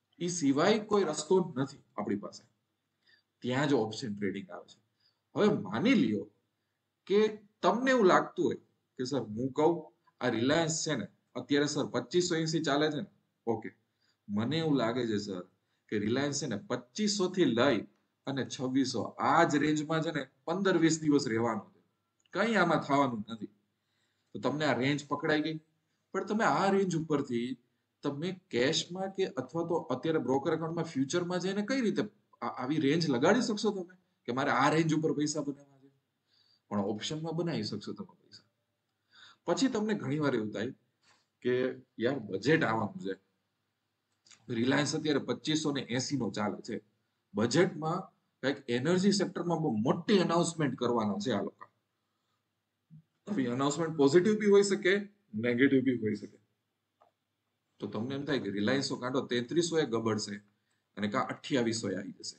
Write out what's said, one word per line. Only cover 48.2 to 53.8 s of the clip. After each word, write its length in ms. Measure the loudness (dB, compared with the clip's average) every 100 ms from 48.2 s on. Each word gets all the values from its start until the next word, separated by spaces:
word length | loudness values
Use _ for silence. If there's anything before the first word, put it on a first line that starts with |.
| _ _
કંઈક 140 | -4 -4 -2
એનર્જી 440 | -2 2 2 4
સેક્ટરમાં 460 | 2 0 -2 -2 0
બહુ 180 | 0 0
મોટી 380 | 0 0 2
announcement 600 | 2 4 2 2 0 -2
કરવાના 440 | 0 0 0 0 -2
છે 140 | -2
આ 100 | -2
લોકો. 240 | -4 -10 -20 _ _ _ _ _ _ _ _ _ _ _ _ -20 _ _ -6
હવે 160 | -2
announcement 520 | -2 0 0 0